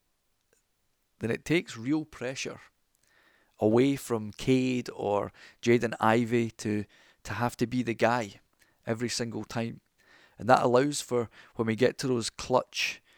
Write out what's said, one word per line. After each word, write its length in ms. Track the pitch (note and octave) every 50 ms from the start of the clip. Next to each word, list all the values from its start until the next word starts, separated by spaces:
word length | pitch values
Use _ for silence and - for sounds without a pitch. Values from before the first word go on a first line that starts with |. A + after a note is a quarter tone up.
| _ _ _ _ _ _ _ _ _ _ _ _ _ _ _ _ _ _ _ _ _ _ _
then 140 | _ A2+ A2
it 120 | A#2+ - -
takes 320 | - D3+ F3+ - - -
real 300 | A2+ A2+ C3 D#3 D#3 D3+
pressure 540 | - - - B2 B2+ C#3 - - - - - - _ _ _ _ _ _ _ _ _ _ _ _ _ _ _ _ _ _ -
away 360 | G#2+ G#2+ A2+ A#2+ C3+ C#3 C#3
from 380 | C3+ - - A#2+ A2 G#2+ G#2 -
Cade 500 | - - C3 C3 C3 B2+ B2+ B2 B2 - - -
or 380 | - - G2+ G2+ G2+ A2+ G#2+ - - - - - _ -
Jaden 320 | A#2 A#2 A#2+ A#2 A2+ - -
Ivey 520 | G#2+ A2 A2 A#2+ A#2+ A2 A#2+ A#2+ A#2 A2 -
to, 280 | - - A2 G#2 G#2 G2+ - _ _ _ _ _ _ -
to 100 | - G2+
have 240 | G#2+ A#2+ A#2+ -
to 80 | - B2
be 160 | A#2 B2+ B2+
the 140 | A2+ A#2 A2
guy 380 | - A#2 A2 A#2+ B2 A2 G2 - - _ _ _ _ _ _ _ _ _
every 240 | A#2 A2+ A2+ B2 A2
single 360 | - - A#2+ A#2 A2 A2 G#2
time. 360 | - - A#2+ A#2 A#2 - - _ _ _ _ _ _ _ - _ _ _
And 100 | - G2
that 140 | A2+ C3 -
allows 400 | - B2+ A#2+ B2+ C#3 D3 C#3+ -
for, 260 | - - B2 A#2+ A2+ - - - - - _
when 100 | - A2+
we 100 | A2+ A2
get 220 | G#2+ B2 - -
to 100 | - -
those 220 | C3 B2+ A#2 G#2+ -
clutch 720 | - - - - B2+ B2 - - - - - - - - _ _ _